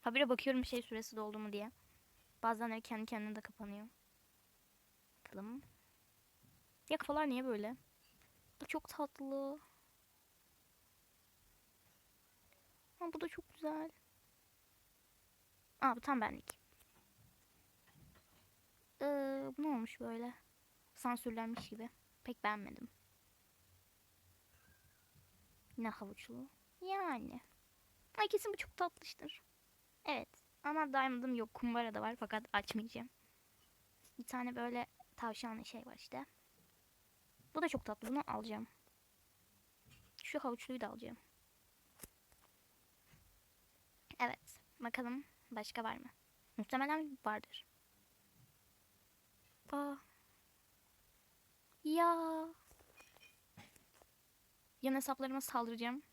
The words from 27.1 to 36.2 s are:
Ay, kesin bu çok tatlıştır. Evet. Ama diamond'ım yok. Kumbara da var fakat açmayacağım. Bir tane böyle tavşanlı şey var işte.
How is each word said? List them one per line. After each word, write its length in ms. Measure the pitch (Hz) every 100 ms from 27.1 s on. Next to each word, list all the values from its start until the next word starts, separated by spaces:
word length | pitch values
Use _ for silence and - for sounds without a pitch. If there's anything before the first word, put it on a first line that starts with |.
| 254 - 247 - - - - - - - -
Ay, 100 | 415
kesin 260 | 403 427
bu 40 | 403
çok 200 | - -
tatlıştır. 640 | 359 - - - 294 - - _ _ _ - - -
Evet. 240 | 285 - - - -
Ama 300 | 294 311 302
diamond'ım 420 | 269 262 247 262 240
yok. 180 | 220
Kumbara 400 | - 240 233 233
da 80 | 214
var 140 | 214 233
fakat 260 | 208 214 240
açmayacağım. 560 | 208 202 220 226 - 240 - - - - - - - - - - -
Bir 40 |
tane 320 | 240 254 247 247
böyle 320 | 240 240 - _ - -
tavşanlı 500 | 233 220 240 220 226
şey 200 | 226 240
var 100 | -
işte. 300 | - 254